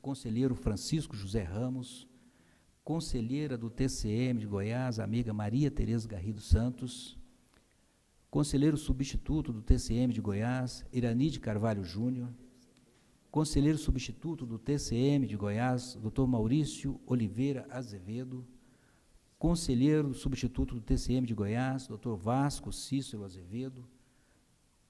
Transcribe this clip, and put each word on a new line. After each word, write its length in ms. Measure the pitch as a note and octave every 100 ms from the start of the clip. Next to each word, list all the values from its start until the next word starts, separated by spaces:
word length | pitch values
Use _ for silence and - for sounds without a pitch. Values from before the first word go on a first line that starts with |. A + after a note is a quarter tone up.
conselheiro 540 | C3 C3+ A#2 A2 C3 A2+
Francisco 580 | - G2+ - D#3+ -
José 300 | G#2+ G2 A2
Ramos, 640 | F2 G2 B2+ B2+ - - - - - _ _ _ _ _
conselheira 720 | - E3 E3 B2 A2+ C#3 D3+ A#2+
do 140 | A2+
T 180 | - C3
C 200 | - G#2+
M 320 | A2 B2+ A#2+
de 60 | G#2
Goiás, 500 | G2+ G#2 A#2+ B2+ A2
amiga 340 | G#2 A2+ A2+
Maria 380 | G#2 G#2 A#2+ C#3+
Tereza 380 | - G#2+ A#2 A2
Garrido 320 | G2+ F#2+ G#2+
Santos, 760 | - - A#2+ B2 B2+ - - - - - _ _ _ _ _ _ _ _ -
conselheiro 460 | D3 D3 C#3 D3 D3
substituto 800 | - C3 C#3 - - D3+ C#3+
do 80 | A2+
T 160 | - A#2+
C 160 | -
M 180 | A2+ B2+
de 80 | G#2+
Goiás, 640 | G#2 G2 A#2 B2+ B2 - -
Irani 380 | B2 A#2+ A#2 D3+
de 100 | C3+
Carvalho 420 | - G#2 A2+ G#2
Júnior, 460 | F2+ F#2+ A#2+ B2+ B2 A#2+ - - _ _ _ _ _ _ -
conselheiro 480 | D3 D#3 D3 D3 D3+
substituto 680 | - C3 A#2+ G#2+ E3 D#3+
do 140 | B2 A2+
T 200 | - C#3+
C 160 | -
M 320 | A#2 C3+ C#3+ A#2+
de 80 |
Goiás, 640 | G#2 G#2 G#2 B2+ B2+ - G#2
doutor 260 | G#2+ - C3
Maurício 760 | B2 A2 D3+ C#3+ - C#3 - -
Oliveira 600 | B2+ G#2+ G#2 C3+ C3+ -
Azevedo, 760 | B2 A#2+ G2+ F2+ A#2 C3 B2+ B2 - - _ _ _ _ _ _ -
conselheiro 760 | D#3+ E3+ D#3+ B2 C#3 D3+ D3+
substituto 640 | B2+ C#3 C3 A#2+ - -
do 60 | A#2+
T 160 | A2 B2+
C 160 | -
M 120 | B2+ B2
de 80 |
Goiás, 520 | G#2+ G2+ A2+ C3 C3 C3
doutor 300 | G#2+ B2 G#2
Vasco 540 | G#2 B2+ C#3+ - -
Cícero 540 | - - C3+ C3 G#2+
Azevedo, 580 | G2 F2+ F2 A2+ C3 B2+ A#2 _ _ _ _ _ _ _ _ _ _